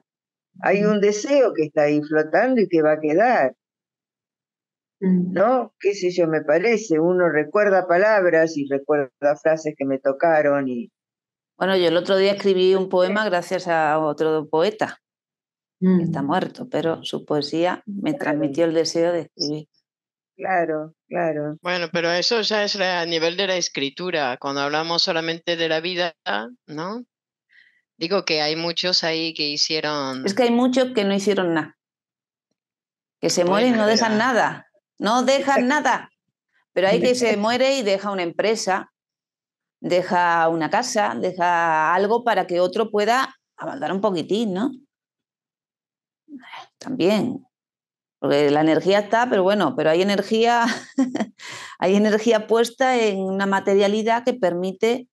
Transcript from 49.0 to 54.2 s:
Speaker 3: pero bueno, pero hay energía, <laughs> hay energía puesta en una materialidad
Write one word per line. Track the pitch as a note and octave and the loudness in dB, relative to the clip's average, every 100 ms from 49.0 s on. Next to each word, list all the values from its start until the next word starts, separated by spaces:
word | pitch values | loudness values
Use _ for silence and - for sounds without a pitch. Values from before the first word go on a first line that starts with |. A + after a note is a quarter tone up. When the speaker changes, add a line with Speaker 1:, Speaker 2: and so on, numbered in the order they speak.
| G#3 A3+ B3 | 2 0 0
Speaker 3:
pero | A3 | 0
bueno, | F#3 G#3 D#3 B2+ | 2 2 0 0
pero | D#3 | 2
hay | E3+ | 2
energía, | G3 G3+ G3+ A3 A#3 A#3+ A#3 A3+ - - | 2 0 0 0 2 2 0 -2 -6 -2
<laughs> | B3+ - - - - - - - | -2 -2 -6 -10 -18 -16 -16 -2
hay | F#3 G3+ | 2 2
energía | G#3+ G#3+ A#3 G#3+ G#3+ | 4 2 2 0 2
puesta | A3+ A#3 - C4 B3 | 0 0 0 0 2
en | A3 F#3+ | 0 -2
una | F#3+ F#3+ G3 | -4 -2 0
materialidad | G3 F#3+ G3 G3+ G#3+ A3 A3+ | 0 2 2 2 0 0 0